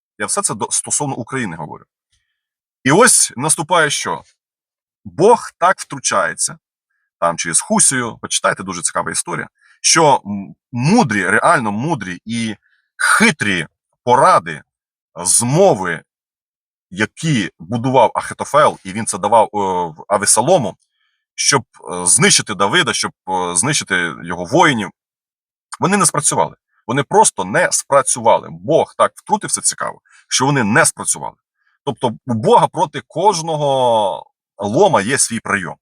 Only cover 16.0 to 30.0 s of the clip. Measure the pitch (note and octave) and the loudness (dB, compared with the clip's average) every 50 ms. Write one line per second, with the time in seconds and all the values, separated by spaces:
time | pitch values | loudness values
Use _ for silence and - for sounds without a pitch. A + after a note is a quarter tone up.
16 | - _ _ _ _ _ _ _ _ _ _ _ _ _ _ _ _ _ F#3 F3+ | -10 _ _ _ _ _ _ _ _ _ _ _ _ _ _ _ _ _ -6 -4
17 | G#3+ - _ - - E3 D3 A2+ F#2 D2 - - E2 E2 A#2+ A#2 A#2 C3 B2+ C3 | -4 -4 _ -6 -4 -2 0 0 -2 -4 -6 -12 -12 -8 -6 -4 -2 0 4 4
18 | A2 G2 - F2+ - - - - G#2 - - D3 D3 A2+ E2+ - - F#2+ F#2 A2+ | 4 4 2 -2 -8 -8 -8 -10 -6 -2 2 2 4 2 2 -2 -8 -10 -8 -6
19 | A2 - - G2 F2+ G#2 A#2 A2+ G2+ - - G#2 G2 F#2+ F#2 F2+ F2 E2 D#2 E2+ | -6 -6 -6 -4 -2 2 4 4 2 2 0 -4 -2 -2 -2 -2 -4 -4 -8 -10
20 | - - G2+ G2 G2+ - - A2 A#2 D3+ F#3+ E3+ A#2 F#2 - _ _ _ _ _ | -6 -2 -2 -2 0 0 0 0 2 2 2 2 0 -2 -6 _ _ _ _ _
21 | _ _ _ _ _ _ _ - - - C#3+ C3 - _ _ - - - F2+ F2+ | _ _ _ _ _ _ _ -6 -2 0 0 0 0 _ _ -20 -14 -10 -8 -4
22 | F2+ F2+ - - E3+ G#3 - - B2 - G#2 F2+ G2+ G2+ C3 F3+ E3+ A#2 G2+ - | -2 0 0 2 4 4 2 2 0 -2 -4 -2 0 2 2 2 0 0 -2 -4
23 | - G2+ - _ _ F#2 F#2 F#2 F2+ F2 F2 F2+ - C#3+ D3 - - - G2 F2+ | -4 -6 -8 _ _ -6 -4 -4 -2 -2 -2 -2 -2 -2 -2 -2 -2 -2 -2 0
24 | F2 E2 C2+ A1 B1+ F2 F2+ E2+ F2+ E2+ B2 E3+ F3+ D#3 C3+ A2 G2 F2 - _ | -2 -2 -6 -8 -10 -10 -8 -8 -6 0 2 4 4 4 4 0 -2 -6 -10 _
25 | _ _ _ _ _ _ _ _ _ _ _ _ _ _ - - B2+ F3 G3+ G3+ | _ _ _ _ _ _ _ _ _ _ _ _ _ _ -10 -4 -2 0 2 2
26 | F3+ - - D3+ C#3+ - D3+ A2+ D#2+ - - _ _ _ _ _ _ - A#2+ C#3+ | 0 0 0 -2 -2 -2 0 -2 -2 -2 -4 _ _ _ _ _ _ -6 -4 -4
27 | C#3 - - G3+ G#3+ - - - F#2 F#2 A2+ E3 F3+ - - - - - C3+ C#3 | -2 2 4 4 4 4 2 -4 -6 -2 0 0 0 0 -2 -4 -2 2 2 2
28 | - - - B2+ A2+ A2+ F#2+ E2 - - E2 E2 F2+ A2+ D#3+ D3 G2+ - - - | 2 2 -2 0 2 2 2 2 2 -4 -16 -10 -4 0 2 2 0 0 0 0
29 | A2 G2+ _ - - - - G#3+ - D#3 - G3+ - - - - - - - - | 0 0 _ -4 -10 -4 -4 -4 -4 -4 -6 -4 -4 -4 -4 -4 -6 -8 -10 -12